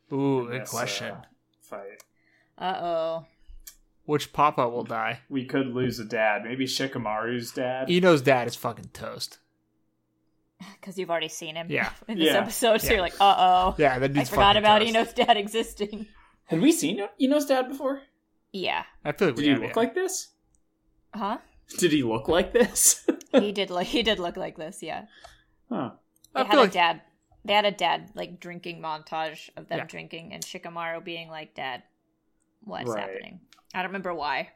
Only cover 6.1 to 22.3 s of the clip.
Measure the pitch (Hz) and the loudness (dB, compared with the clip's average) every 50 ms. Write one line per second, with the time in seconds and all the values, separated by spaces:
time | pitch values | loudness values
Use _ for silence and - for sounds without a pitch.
6.1 | 120 110 110 107 104 101 107 113 127 131 131 127 - - 139 135 - 123 113 107 | 0 2 2 2 2 0 -2 -6 -4 -4 -4 -4 -2 -4 -4 -4 -4 -6 -4 -4
7.1 | 107 107 113 117 123 123 120 - - 143 131 127 127 131 131 - 175 180 185 180 | -4 -4 -4 -4 -4 -4 -6 -6 -6 -4 -4 -4 -4 -4 0 2 2 4 6 6
8.1 | 165 143 127 143 131 123 120 117 - - - 120 113 - - - - - 113 110 | 6 6 6 4 4 4 2 -2 -6 -6 -6 -8 -8 -8 -14 -16 -16 -14 -12 -12
9.1 | 110 120 - - - - _ _ _ _ _ _ _ _ _ _ _ _ _ _ | -10 -10 -12 -12 -14 -20 _ _ _ _ _ _ _ _ _ _ _ _ _ _
10.1 | _ _ _ _ _ _ _ _ _ _ 185 196 190 _ - 196 175 190 185 170 | _ _ _ _ _ _ _ _ _ _ -20 -20 -20 _ -18 -12 -8 -8 -4 -2
11.1 | 170 165 160 160 - - 175 156 156 165 165 175 151 131 113 113 - - - - | -2 -2 -2 -4 -6 -10 -10 -10 -8 -8 -6 -4 -2 -2 -2 -2 -4 -8 -10 -8
12.1 | 156 165 160 156 139 - 208 - - - 262 226 214 220 - 135 226 190 180 - | -2 2 2 4 4 4 0 0 -2 0 2 4 4 4 4 2 2 2 0 -2
13.1 | - - 196 202 - - 185 185 180 185 185 190 - - 151 135 127 127 135 139 | 0 4 6 6 6 8 6 6 6 6 4 2 2 4 4 4 4 4 0 0
14.1 | 139 143 139 127 208 - 202 202 208 214 208 214 214 214 220 233 220 226 233 - | 0 0 0 0 2 6 6 6 6 6 6 6 6 6 6 4 2 2 0 0
15.1 | - 240 226 233 226 208 202 214 - 226 220 - - - 208 208 220 208 220 - | 0 2 4 6 6 4 4 -2 -4 -4 -4 -4 -6 -6 -6 -6 -6 -10 -14 -16
16.1 | - - _ _ _ _ _ - 165 165 214 311 330 - - 151 202 403 403 - | -18 -20 _ _ _ _ _ -4 0 4 6 6 6 4 2 -2 -2 -2 -6 -8
17.1 | - - 269 254 294 302 285 - 269 262 262 - 285 269 302 269 277 277 - _ | -2 0 2 2 4 2 2 2 2 0 0 -2 -6 -4 -4 -4 -4 -4 -8 _
18.1 | _ _ _ _ _ _ _ _ - 190 180 - 69 - - - _ - - 151 | _ _ _ _ _ _ _ _ -10 -6 -4 -4 -4 -4 -6 -10 _ -8 -8 -8
19.1 | 147 - 214 160 120 117 147 147 135 117 110 117 - 226 240 - - 359 381 349 | -2 2 2 2 2 2 4 4 4 4 2 -2 0 0 0 0 0 -2 -2 -2
20.1 | - - - - _ _ _ _ _ _ _ _ _ _ _ _ _ _ _ _ | -4 -6 -8 -12 _ _ _ _ _ _ _ _ _ _ _ _ _ _ _ _
21.1 | - 208 208 196 233 294 - _ _ _ _ _ - - 180 165 147 151 127 113 | -10 -8 -6 -6 -6 -6 -10 _ _ _ _ _ -4 0 2 2 2 2 2 0
22.1 | 110 120 - - | -2 -2 0 2